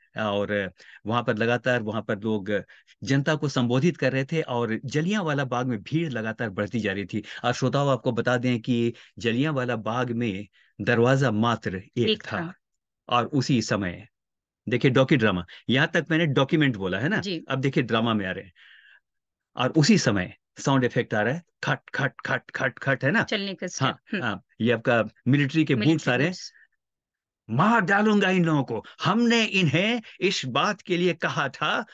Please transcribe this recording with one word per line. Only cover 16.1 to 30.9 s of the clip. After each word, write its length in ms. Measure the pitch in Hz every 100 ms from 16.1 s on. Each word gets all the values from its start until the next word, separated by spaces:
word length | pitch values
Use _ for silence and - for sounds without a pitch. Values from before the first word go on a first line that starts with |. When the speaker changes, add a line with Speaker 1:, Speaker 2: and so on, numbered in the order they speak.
Speaker 1:
मैंने 160 | 160 165
डॉक्यूमेंट 500 | 135 131 165 139 104
बोला, 220 | 95 95
है 100 | 143
ना? 80 | 208
Speaker 2:
जी। 280 | 202 165 -
Speaker 1:
अब 120 | 131
देखिए, 220 | 139 139
ड्रामा 320 | 117 113 117
में 120 | 107 92
आ 40 |
रहे 140 | 92
हैं 80 | 95 - - - - - _ _ _ _ _ -
और 140 | 127
उसी 280 | 160 147 202
समय 380 | - 104 90 - _ -
साउंड 260 | - 135
इफेक्ट 300 | 123 123 113
आ 80 | 110
रहा 120 | 107
है, 80 | 160 - _
खट, 140 | - 139 -
खट, 180 | - 139 -
खट, 300 | - 127 -
खट, 280 | - 131 -
खट, 260 | - 131
है 60 | 131
ना? 120 | 214
Speaker 2:
चलने 320 | - 214 196
का 120 | 185 185
स्टेप। 160 | -
Speaker 1:
हाँ, 180 | 131 - _
Speaker 2:
हम्म। 100 | 202
Speaker 1:
हाँ, 200 | 120 98 - -
ये 120 | 113
आपका 320 | 117 127 117 107 - 120
मिलिट्री 360 | 143 139 160
के 100 | 156
Speaker 2:
मिलिट्री 200 | 123 123
Speaker 1:
बूट्स 140 | 165 -
आ 60 |
रहे 120 | 123 156
हैं। 60 |
Speaker 2:
बूट्स। 200 | 185 - - _ _ _ _ _ _ _ _ -
Speaker 1:
"मार 300 | 117 202 233
डालूंगा 500 | 185 202 214 208 190
इन 140 | 190
लोगों 180 | 165 151
को, 220 | 135 110 - -
हमने 400 | - 214 240 233
इन्हें 580 | 214 190 165 156 208 240 - -
इस 220 | 185 185 131
बात 340 | 120 185 196
के 160 | -